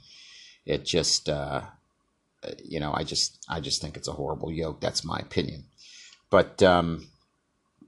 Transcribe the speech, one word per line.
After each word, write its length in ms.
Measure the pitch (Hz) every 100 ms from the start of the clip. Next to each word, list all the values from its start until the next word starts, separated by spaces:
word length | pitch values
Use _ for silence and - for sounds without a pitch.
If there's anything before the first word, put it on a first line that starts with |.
| - - - - - - -
it 200 | 71 -
just, 440 | 85 73 - -
uh, 320 | 73 71 69 - - _ _ _ _ _ _ - -
you 200 | - 80
know, 100 | 73
I 120 | 73 78
just, 380 | 71 - - -
I 120 | 80
just 200 | 67 -
think 140 | 76 -
it's 140 | -
a 40 |
horrible 380 | 76 71 76 80
yoke. 300 | 80 80 76
That's 240 | - - -
my 120 | -
opinion. 460 | - 92 73 - - _ - - - - -
But, 320 | 95 - -
um, 460 | 92 87 85 82 - _ _ _ _ _ _ _